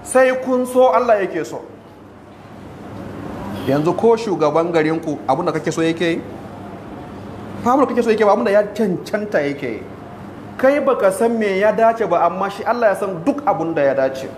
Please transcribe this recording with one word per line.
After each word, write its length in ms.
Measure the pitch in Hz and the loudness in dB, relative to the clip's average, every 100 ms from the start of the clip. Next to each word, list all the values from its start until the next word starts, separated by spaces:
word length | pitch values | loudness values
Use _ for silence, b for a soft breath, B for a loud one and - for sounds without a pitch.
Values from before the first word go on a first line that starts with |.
Sai 280 | - 254 262 254 | 2 4 4 2
kun 220 | 254 254 247 | 0 0 2
so 220 | 254 254 | 4 6
Allah 320 | 226 240 214 | 4 4 2
yake 240 | 185 170 147 | 2 -4 -6
so. 160 | 143 - - - - - - - - - - - - - - - - - - - 101 123 | -8 -12 -20 -20 -20 -20 -20 -20 -20 -20 -18 -18 -18 -16 -14 -12 -12 -12 -10 -10 -6 -2
Yanzu 260 | 139 156 | 0 2
ko 240 | 180 226 226 | 2 4 4
shugaban 540 | 226 165 151 156 170 | 0 0 2 2 2
garinku 480 | 170 156 160 160 143 - | 2 2 0 -4 -6 0
abin 180 | 139 175 | 0 0
da 60 | |
kake 200 | 156 156 | -2 -4
so 100 | 156 | 0
yake 200 | 165 165 | 0 0
yi? 200 | 175 175 - - - - - - - - - - - - - - | -2 -2 -6 -14 -14 -14 -14 -16 -14 -14 -14 -14 -14 -14 -14 -4
Ba 100 | 233 | 2
abin 120 | 262 254 | 2 2
da 80 | |
kake 100 | 233 | 2
so 60 | 226 | 2
yake 160 | 214 214 | 4 4
ba, 80 | |
abin 120 | 214 233 | 4 4
da 60 | |
ya 120 | 202 | 2
cancanta 760 | 208 - 214 170 - 208 208 190 | 2 0 0 0 -2 -4 -2 0
yake 280 | 143 139 131 | 0 -2 -6
yi. 140 | 104 - - - - - - - - | -8 -10 -16 -16 -16 -16 -16 -16 0
Kai 220 | 262 285 | 2 2
baka 320 | 269 240 196 | 2 2 2
san 260 | 190 233 233 | 2 0 2
me 220 | 208 190 | 0 2
ya 120 | 214 | 2
dace 360 | 196 226 226 202 | 4 4 4 0
ba, 160 | 170 170 | 2 2
amma 240 | 185 196 | 0 -4
shi 140 | 190 | -4
Allah 260 | 208 240 226 | -4 2 2
ya 60 | 190 | 2
san 280 | 202 170 | -2 -2
duk 180 | 175 285 - | -2 0 0
abin 280 | 165 165 165 | 0 -2 2
da 60 | |
ya 100 | 143 | 2
dace. 340 | 135 135 - - | 2 0 -2 -10